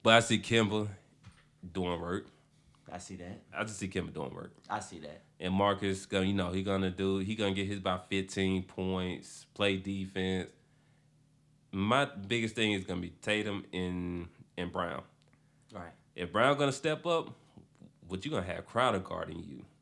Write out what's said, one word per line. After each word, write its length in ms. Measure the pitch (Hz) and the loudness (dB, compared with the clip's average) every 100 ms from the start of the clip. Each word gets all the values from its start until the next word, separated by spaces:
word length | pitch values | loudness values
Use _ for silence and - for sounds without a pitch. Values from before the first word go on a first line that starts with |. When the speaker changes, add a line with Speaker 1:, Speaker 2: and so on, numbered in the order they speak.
Speaker 1:
But 100 | 117 | 10
I 40 | 117 | 8
see 160 | 113 107 | 8 2
Kemba 480 | - 117 104 107 101 98 _ _ - - _ _ 90 | 4 4 4 2 -2 -6 _ _ -20 -20 _ _ -8
doing 280 | 87 90 85 | -4 -2 -2
work. 280 | 85 101 - - _ _ _ _ - | -2 -4 -6 -20 _ _ _ _ -14
Speaker 2:
I 60 | 90 | -12
see 160 | - 92 | -12 -12
that. 240 | 87 113 - | -12 -14 -10
Speaker 1:
I 80 | - | -4
just 140 | 113 104 | -4 -4
see 80 | 95 | -4
Kemba 260 | 95 82 | -4 -4
doing 200 | 78 71 | -6 -6
work. 180 | 82 - - - | -8 -12 -16 -6
Speaker 2:
I 100 | 104 | -6
see 200 | - 85 | -6 -12
that. 220 | 73 78 _ _ | -14 -16 _ _
Speaker 1:
And 140 | 92 | 0
Marcus 520 | 95 101 98 101 95 | 4 4 4 0 -2
gonna, 200 | - 98 | 0 2
you 80 | 95 | 4
know, 180 | 101 87 | 2 0
he 100 | 95 | 0
gonna 280 | 98 98 95 | 0 2 0
do, 260 | 92 95 98 | 0 0 2
he 160 | 95 | 0
gonna 180 | 110 101 | 0 2
get 140 | 95 98 | 2 -2
his 120 | 101 | -2
about 300 | 95 90 - | -2 -2 -2
fifteen 540 | 98 95 98 95 95 | -2 -2 0 2 2
points, 800 | 92 - 92 92 90 85 - - - | -2 -4 -2 0 -2 -6 -10 -18 -18
play 240 | - 101 95 | 0 0 2
defense. 720 | 95 98 95 95 92 92 87 - _ _ _ _ _ _ _ _ _ _ _ | -2 -4 -4 -2 0 0 -2 -12 _ _ _ _ _ _ _ _ _ _ _
My 340 | 98 101 127 | 0 4 4
biggest 500 | 139 98 98 117 113 | 2 -4 -4 -2 0
thing 160 | 117 110 | 2 2
is 100 | 101 | 2
gonna 160 | 90 90 | 0 -4
be 80 | 87 - | -6 -6
Tatum 440 | - 107 107 98 - | 0 0 0 -4 -6
and, 540 | 90 90 90 87 87 85 - - - | -4 -2 -2 -4 -6 -8 -16 -14 -8
and 140 | 87 | -6
Brown. 300 | 87 87 71 - _ _ _ _ _ _ | -4 -4 -6 -10 _ _ _ _ _ _
Speaker 2:
Right. 180 | 104 85 - _ | -14 -14 -18 _
Speaker 1:
If 160 | - 87 | -8 -2
Brown 260 | 101 127 143 | 4 4 4
gonna 140 | 143 | 2
step 340 | 131 160 151 170 | 0 -2 -2 0
up, 260 | 165 - - - - - _ - _ - | 0 -2 -14 -20 -20 -20 _ -20 _ -10
what 160 | 90 | -8
you 40 | 151 | -2
gonna 140 | 135 | -2
have 220 | 90 85 - | -2 -6 -2
Crowder 320 | 113 127 101 | 2 2 2
guarding 400 | 92 85 80 82 | -2 -6 -6 -8
you? 220 | - 65 - _ | -10 -14 -16 _